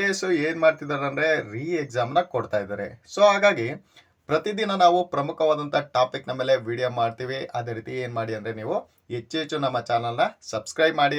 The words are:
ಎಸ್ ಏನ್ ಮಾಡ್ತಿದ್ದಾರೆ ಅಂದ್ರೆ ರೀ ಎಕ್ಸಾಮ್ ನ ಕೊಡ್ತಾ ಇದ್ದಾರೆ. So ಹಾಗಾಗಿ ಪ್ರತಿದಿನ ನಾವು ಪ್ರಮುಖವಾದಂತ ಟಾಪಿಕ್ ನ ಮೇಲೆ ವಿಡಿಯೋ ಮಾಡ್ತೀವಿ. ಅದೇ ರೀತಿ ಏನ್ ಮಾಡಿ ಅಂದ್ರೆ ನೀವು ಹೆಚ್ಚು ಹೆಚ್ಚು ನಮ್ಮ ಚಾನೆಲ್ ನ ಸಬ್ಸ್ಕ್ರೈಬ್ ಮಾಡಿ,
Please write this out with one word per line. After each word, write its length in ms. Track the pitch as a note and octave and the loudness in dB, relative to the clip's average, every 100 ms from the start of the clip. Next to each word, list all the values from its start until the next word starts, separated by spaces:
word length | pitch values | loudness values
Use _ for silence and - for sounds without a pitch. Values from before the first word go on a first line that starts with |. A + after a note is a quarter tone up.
| G3 | 2
ಎಸ್ 160 | F#3+ F#3 D3+ D3+ | 0 0 0 0
ಏನ್ 120 | E3 | 4
ಮಾಡ್ತಿದ್ದಾರೆ 440 | D#3+ D3+ D3 C#3+ C#3 | 4 4 -4 -4 -2
ಅಂದ್ರೆ 180 | C#3 D#3 D3+ A2 | 0 2 2 -2
ರೀ 100 | A2+ D#3 E3+ | -6 -4 -4
ಎಕ್ಸಾಮ್ 280 | C#3 A#2+ A#2+ D#3 | -2 -2 0 0
ನ 40 | F3+ | 0
ಕೊಡ್ತಾ 260 | B2 - G#2 | -4 -2 -2
ಇದ್ದಾರೆ. 240 | G2 G2+ G2 - - | -2 -6 -8 -12 -8
So 80 | - G#3 | 4 6
ಹಾಗಾಗಿ 400 | G3+ G3+ D#3 A#2 D3 _ - _ _ - | 8 4 2 -4 -6 _ -20 _ _ -2
ಪ್ರತಿದಿನ 420 | D#3 G#3 G#3 G#3 G3 | -2 0 -2 -2 6
ನಾವು 160 | F3+ F3 F3 | 6 6 0
ಪ್ರಮುಖವಾದಂತ 640 | C#3 C#3+ E3 D#3 D3 C#3+ C#3+ C#3 | -2 -4 0 2 2 0 -2 0
ಟಾಪಿಕ್ 340 | B2+ B2+ C3+ C3 | 0 0 -2 -6
ನ 60 | B2+ | -4
ಮೇಲೆ 140 | C3 C3 A2+ | 2 2 0
ವಿಡಿಯೋ 240 | A#2 B2 A#2+ | -4 -2 0
ಮಾಡ್ತೀವಿ. 400 | A2+ A#2 B2+ C3+ - B2 | -2 -2 -8 -6 -6 -8
ಅದೇ 140 | A#2 A#2 | -6 -8
ರೀತಿ 160 | A2+ B2+ | -8 -8
ಏನ್ 100 | B2 A#2 | -6 -6
ಮಾಡಿ 140 | G#2+ A2 | -4 -6
ಅಂದ್ರೆ 140 | G#2+ G#2+ | -6 -8
ನೀವು 160 | A#2 G3 - _ - | -4 -6 -6 _ -10
ಹೆಚ್ಚು 220 | A#2+ A#2 D#3+ | -10 -6 -6
ಹೆಚ್ಚು 180 | D3 D#3 | -4 -2
ನಮ್ಮ 160 | C#3 B2 - | -2 -2 0
ಚಾನೆಲ್ 300 | A#2 A#2+ A#2 | -2 0 -2
ನ 60 | F#3 - - | -2 -2 -8
ಸಬ್ಸ್ಕ್ರೈಬ್ 460 | A2 - - D#3+ D#3 | -8 -6 0 2 4
ಮಾಡಿ, 180 | C#3+ | 0